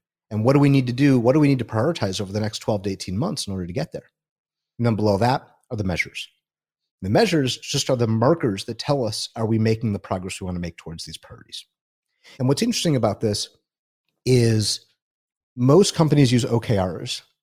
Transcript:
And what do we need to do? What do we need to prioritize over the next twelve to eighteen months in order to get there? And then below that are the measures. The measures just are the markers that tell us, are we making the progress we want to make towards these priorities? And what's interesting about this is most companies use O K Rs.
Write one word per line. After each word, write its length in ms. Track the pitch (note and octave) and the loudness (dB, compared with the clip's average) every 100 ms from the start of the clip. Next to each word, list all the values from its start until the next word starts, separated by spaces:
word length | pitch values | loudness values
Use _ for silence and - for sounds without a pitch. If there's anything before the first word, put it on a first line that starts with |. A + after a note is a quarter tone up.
| _ _ _ | _ _ _
And 140 | G#2+ | 0
what 100 | A2 | 4
do 60 | C#3+ | 4
we 100 | C#3+ | 6
need 180 | C#3 B2 | 4 2
to 60 | |
do? 260 | A#2+ C#3+ C3 | 2 4 4
What 140 | A2+ | 4
do 60 | D3 | 4
we 80 | D3 | 4
need 120 | C3+ | 2
to 60 | A2+ | 0
prioritize 540 | A2 C3+ E3+ G2+ F#2+ | -2 -2 -2 -4 -4
over 140 | F#2+ | -6
the 60 | G#2 | -4
next 180 | G#2+ - | -4 -6
twelve 220 | - G#2+ | -4 -4
to 60 | G2+ | -4
eighteen 280 | F#2+ - F#2+ | -6 -6 -4
months 300 | F3 D#3+ - | -4 -6 -8
in 60 | |
order 120 | F#2+ F2 | -8 -6
to 80 | |
get 200 | F2 D#3 | -6 -8
there? 160 | D2+ - _ _ _ _ _ _ _ | -10 -18 _ _ _ _ _ _ _
And 80 | A#2+ | 0
then 100 | G#2+ | 2
below 220 | G#2+ G2 | 2 2
that 300 | A#2 C#3 - _ _ | 2 0 -4 _ _
are 60 | A#2 | -6
the 60 | |
measures. 440 | F#2+ E2 - - - _ _ _ _ _ _ _ | -4 -4 -6 -10 -16 _ _ _ _ _ _ _
The 80 | F#2+ | -2
measures 480 | C3 A3 E3+ C3 - | 2 2 2 0 -4
just 320 | - C#3+ - | -6 -6 -2
are 60 | C3 | 0
the 120 | A#2 | 0
markers 580 | A2 A#2+ E3+ B2+ G2 - | 2 2 2 0 -4 -8
that 120 | A2+ | -10
tell 260 | - C#3+ A2 | -4 -2 -2
us, 240 | G#2+ - A2+ | -6 -10 -6
are 120 | A2 | -2
we 100 | A2+ | 0
making 360 | A2 A2 A2+ | 2 0 -2
the 60 | G2+ | -6
progress 400 | - F#2+ F#2 - | -6 -8 -6 -10
we 60 | F#2+ | -8
want 100 | F2+ | -6
to 60 | |
make 160 | F2 - | -8 -10
towards 280 | - E2 - | -16 -14 -14
these 120 | D#2+ | -18
priorities? 480 | - - - - - _ _ _ _ _ _ - | -20 -20 -18 -20 -20 _ _ _ _ _ _ -4
And 100 | B2+ | 0
what's 140 | C#3+ | 0
interesting 340 | A#3+ A3 F3+ C#3 | 0 -2 -2 0
about 260 | A2 G2+ | 0 -2
this 280 | A2 G2+ - _ _ _ _ _ _ _ - | -2 -4 -6 _ _ _ _ _ _ _ 2
is 600 | B2+ A#2 A2 G#2 - - _ _ _ _ _ _ - | 4 4 2 0 -6 -10 _ _ _ _ _ _ -2
most 400 | B2 D#3+ G3+ - | 4 6 6 2
companies 360 | D#3 D3 C3 | 2 4 4
use 140 | B2 - | 4 2
O 140 | A2+ | -2
K 200 | - G#2 | 0 0
Rs. 440 | F#2 E2+ B2 - - _ | 0 -4 -10 -12 -14 _